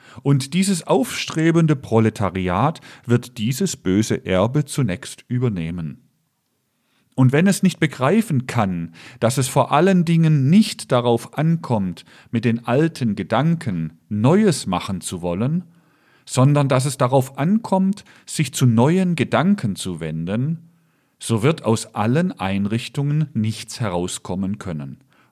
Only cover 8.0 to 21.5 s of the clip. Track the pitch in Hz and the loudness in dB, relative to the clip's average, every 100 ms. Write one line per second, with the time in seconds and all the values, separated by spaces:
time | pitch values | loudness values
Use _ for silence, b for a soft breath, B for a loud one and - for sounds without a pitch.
8 | 127 208 220 139 123 120 104 87 85 B | 0 2 0 -2 -2 -2 0 -2 -6 B
9 | B B - 131 131 - 120 143 180 185 | B B -2 0 0 0 2 4 4 4
10 | 165 165 160 151 131 185 214 - - 127 | 4 4 4 4 6 4 4 0 -2 0
11 | 120 117 - - 156 165 165 113 95 85 | 2 0 -2 -4 0 0 0 -2 -2 -6
12 | - B B 120 117 117 - 120 165 165 | -14 B B -2 0 -2 0 0 0 0
13 | 120 101 92 113 151 165 - 90 80 - | -4 -2 -2 0 0 0 -2 -4 -6 -8
14 | - 104 117 185 214 147 - 90 - 92 | -8 0 2 4 4 0 -2 -4 -4 -8
15 | - 92 87 87 123 165 180 b b b | -8 -8 -4 -2 -2 -2 -6 b b b
16 | b b b - 135 147 135 139 127 123 | b b b 2 4 4 2 2 0 -2
17 | 123 135 131 - 147 214 - 190 190 196 | 0 0 0 -4 0 0 0 0 0 -2
18 | - B B - 160 - 131 113 127 180 | -8 B B -6 -4 0 2 4 4 4
19 | 185 170 113 117 165 202 107 90 95 85 | 2 0 0 2 2 2 0 -6 -8 -6
20 | 80 80 82 107 139 165 - b b b | -6 -6 -4 -2 -2 -4 -10 b b b
21 | b b - 113 117 | b b -4 0 0